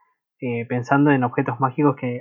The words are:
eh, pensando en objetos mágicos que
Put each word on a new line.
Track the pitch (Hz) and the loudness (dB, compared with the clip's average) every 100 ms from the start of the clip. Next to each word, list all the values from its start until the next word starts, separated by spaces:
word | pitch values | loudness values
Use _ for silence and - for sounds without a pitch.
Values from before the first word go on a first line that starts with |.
| _ _ _ - | _ _ _ -10
eh, | 127 117 117 | -6 -4 -4
pensando | 127 120 139 147 | -4 0 4 4
en | 135 | 4
objetos | 123 143 135 120 | 0 -2 -4 -2
mágicos | 131 151 147 139 | -2 2 0 0
que | 127 123 | -6 -6